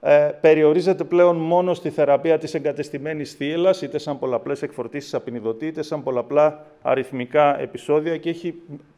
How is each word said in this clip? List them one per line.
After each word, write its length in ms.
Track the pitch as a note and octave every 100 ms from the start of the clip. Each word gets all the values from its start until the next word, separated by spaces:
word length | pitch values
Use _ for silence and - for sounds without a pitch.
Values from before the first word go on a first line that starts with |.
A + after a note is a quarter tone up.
ε, 300 | D3 D3 D3 -
περιορίζεται 640 | D#3+ D#3 D3+ D#3 F3 F3+
πλέον 320 | D#3+ F3 F3 E3+
μόνο 380 | D#3+ F3 F3+
στη 160 | E3+ D#3+
θεραπεία 480 | D3 C#3+ C#3 E3 D#3
της 160 | D#3
εγκατεστημένης 800 | D3+ C#3+ C#3+ C#3+ C#3 D3 D#3 C#3+
θύελλας, 500 | - C#3+ E3 F#3 F#3
είτε 160 | D3 D3
σαν 200 | D#3 C3+
πολλαπλές 440 | C3 A#2+ C#3+ C#3
εκφορτήσεις 520 | C#3+ - A#2 C#3+ -
απεινιδωτή, 520 | C3 - A#2+ A2 A2+ D#3
είτε 160 | D#3+
σαν 200 | D3+ D#3
πολλαπλά 640 | C3+ B2 A#2 C#3+ D3+ D3+ - _
αριθμικά 760 | B2+ C3 C3 C3+ B2 D3 D3 C#3
επεισόδια 560 | C3 - - D3+ D#3 D#3+
και 120 | E3
έχει 260 | E3+ F3 - - C#3+ -